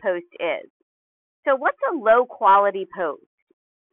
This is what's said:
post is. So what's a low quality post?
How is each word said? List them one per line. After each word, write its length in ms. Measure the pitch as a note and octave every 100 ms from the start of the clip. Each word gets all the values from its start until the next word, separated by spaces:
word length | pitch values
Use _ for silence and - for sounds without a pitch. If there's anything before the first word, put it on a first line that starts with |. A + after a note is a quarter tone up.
post 300 | G3+ F3 F3 -
is. 320 | E3+ C#3+ - _ _ _ _ _ _ _
So 120 | D4 C4+
what's 240 | D#4 - C5+
a 60 | E4
low 280 | G#3+ A#3
quality 640 | B3 - G3+ G3+ G3+ G3 F#3 G3
post? 300 | E3 - _ _ _ _ _ _ _